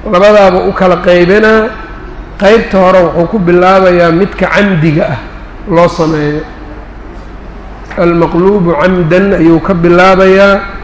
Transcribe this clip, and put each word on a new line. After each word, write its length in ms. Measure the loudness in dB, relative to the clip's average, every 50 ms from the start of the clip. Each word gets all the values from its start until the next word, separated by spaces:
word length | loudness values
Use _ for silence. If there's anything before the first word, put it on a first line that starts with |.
| -6 -2
Labadaaba 480 | 0 2 4 4 6 6 4 4 2 0 -2
u 60 | -2 -2
kala 240 | 0 0 0 0
qaybinaa. 720 | 0 2 2 2 2 2 2 2 2 2 2 2 2 0 -2 -6 -12 -16 -16 -16 -18 -16 -16 -16 -16 -16 -16 -8
Qaybta 440 | 0 2 4 4 2 2 0 0
hore 220 | 2 2 4 4 4
wuxuu 280 | 2 2 0 -2 -2
ku 100 | -2 -2 -2
bilaabayaa 720 | 0 2 2 2 4 4 4 4 2 2 2 2 2 2
midka 360 | 2 0 0 -2 -2 -4 -4
camdiga 560 | -2 0 0 0 0 0 0 0 0 0 0 -2
ah 140 | -2 -6 -8 -10 -14 -16 -16 -18 -18 -16 -16 -8
loo 200 | -2 0 2 2
sameeyo. 540 | 2 0 -2 -2 -2 -2 -2 -2 -4 -4 -6 -8 -12 -16 -18 -18 -16 -16 -18 -18 -18 -18 -18 -18 -18 -18 -18 -18 -18 -18 -18 -18 -18 -18 -18 -18 -18 -18 -18 -16 -12 -6
Almaqluubu 760 | -2 -2 0 0 0 -2 0 0 0 0 2 2 0 0 0 0
camdan 600 | 0 0 0 0 0 0 0 2 2 2 0 0
ayuu 260 | 2 2 2 2 2
ka 120 | 0 -2 -2
bilaabayaa 880 | 0 2 2 4 4 4 4 4 4 4 4 4 4 4 4 2 0 -4 -10 -14 -14